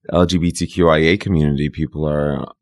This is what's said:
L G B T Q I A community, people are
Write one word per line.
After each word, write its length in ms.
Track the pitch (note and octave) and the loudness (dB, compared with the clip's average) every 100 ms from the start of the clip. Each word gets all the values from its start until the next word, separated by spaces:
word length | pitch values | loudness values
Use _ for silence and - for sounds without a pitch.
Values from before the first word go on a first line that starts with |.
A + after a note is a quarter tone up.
| - | -2
L 140 | E2+ F2 | 0 2
G 120 | F2+ | 2
B 120 | E2+ | -2
T 160 | D#2+ E2+ | -2 -6
Q 220 | - E2 | 2 4
I 100 | D#2 | 4
A 180 | D#2+ G2+ | 2 0
community, 500 | - E2+ D2 C#2+ D2 | 0 0 0 0 -4
people 360 | - D#2 D2+ | -4 -6 -4
are 480 | D2+ D2 D2 C#2 - - | -4 -2 -2 -4 -8 -14